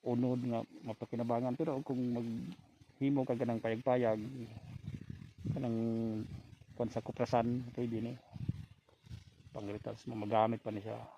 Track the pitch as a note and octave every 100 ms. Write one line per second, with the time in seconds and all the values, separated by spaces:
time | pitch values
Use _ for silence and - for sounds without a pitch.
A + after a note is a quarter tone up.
0 | B2 A#2+ B2+ B2 B2 A#2 A2+ - A#2+ G#2+
1 | A#2 A#2 A#2 A#2 B2+ B2 D#3+ C3+ - B2+
2 | B2 A#2+ A#2 A2+ B2 - - - - -
3 | C#3 C#3+ C3 A#2+ A#2+ A#2 A2+ A2+ B2+ B2+
4 | A#2+ G#2+ G#2+ C3 A2+ - - - - -
5 | - - - - - C3+ B2+ A2+ A2+ A2+
6 | A2+ A2 G#2+ - - - - - A#2 A#2
7 | - - A#2+ B2 A#2 B2 A#2+ B2 A#2+ A2+
8 | A#2 B2 - - - - - - _ -
9 | - - - - - - G2+ G#2 A2+ A2
10 | - A2+ G#2 A2 A2+ A2+ A#2 G#2+ G#2+ A2+
11 | A#2